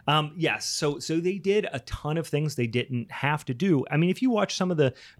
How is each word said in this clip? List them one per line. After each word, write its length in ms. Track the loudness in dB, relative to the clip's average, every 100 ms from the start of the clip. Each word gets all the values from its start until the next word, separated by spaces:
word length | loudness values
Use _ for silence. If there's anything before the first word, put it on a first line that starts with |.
| 0
Um, 240 | 0 0 -2
yes, 300 | -2 -2 -4
so, 320 | -2 -2 -2
so 200 | -2 -2
they 200 | 0 -2
did 280 | 0 2 0
a 80 | -4
ton 360 | -8 -8 -2 -2
of 100 | 0
things 260 | -2 0
they 120 | 0 0
didn't 440 | 0 -2 -4 -4
have 340 | -2 0 0 -2
to 80 |
do. 300 | -2 2 2 2
I 60 | 2
mean, 140 | 2
if 120 | 2
you 80 | 2
watch 240 | 2 0
some 160 | 0 0
of 60 | 4
the 180 | 2 2 -10 -8